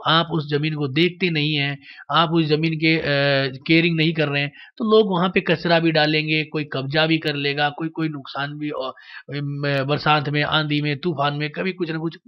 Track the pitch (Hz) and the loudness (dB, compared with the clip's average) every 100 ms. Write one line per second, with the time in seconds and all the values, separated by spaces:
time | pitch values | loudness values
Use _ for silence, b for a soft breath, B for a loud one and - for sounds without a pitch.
0 | - 160 165 160 143 147 156 151 143 131 | 2 2 2 -2 -2 -2 -2 -2 -2 2
1 | 175 175 180 160 147 151 139 139 B B | 0 2 -2 0 0 0 -2 -6 B B
2 | B 151 170 170 156 151 160 160 160 160 | B 2 2 2 2 2 0 0 0 0
3 | 147 143 143 139 135 127 - 165 170 160 | 0 0 2 2 0 -6 2 4 4 2
4 | 156 160 147 143 143 B B _ 220 214 | 0 2 0 0 -4 B B _ 4 4
5 | 196 180 185 180 185 160 175 165 165 156 | 4 2 2 0 0 0 2 2 4 4
6 | 151 156 156 156 151 156 151 143 135 156 | 4 2 0 -2 -2 -6 -6 -6 -2 0
7 | 160 160 160 143 143 143 147 143 160 160 | 2 2 0 -2 -2 0 -2 -2 -8 -4
8 | 160 147 127 143 143 147 147 - 131 - | -4 -4 -10 -8 -6 -6 -6 -6 -8 -10
9 | B B - 143 143 143 143 139 135 143 | B B -10 -6 -6 -4 -2 0 0 -2
10 | 151 151 143 147 147 156 151 147 147 143 | 2 2 2 -2 0 0 0 0 0 -2
11 | 180 147 151 147 151 151 185 185 165 160 | -4 -2 -2 -2 -6 -4 -6 -4 -4 -2
12 | 165 160 | -4 -8